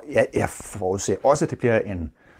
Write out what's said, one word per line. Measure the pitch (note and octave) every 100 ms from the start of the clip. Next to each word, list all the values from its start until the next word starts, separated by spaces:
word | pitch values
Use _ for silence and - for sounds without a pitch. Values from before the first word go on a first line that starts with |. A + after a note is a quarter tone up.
| D3+
jeg, | - -
jeg | - -
forudser | - - G#2 F#2 G2 - F#2+
også, | C3 D3
at | D#3
det | -
bliver | A#2+ A2
en, | G2+ F2+ D#2 - - -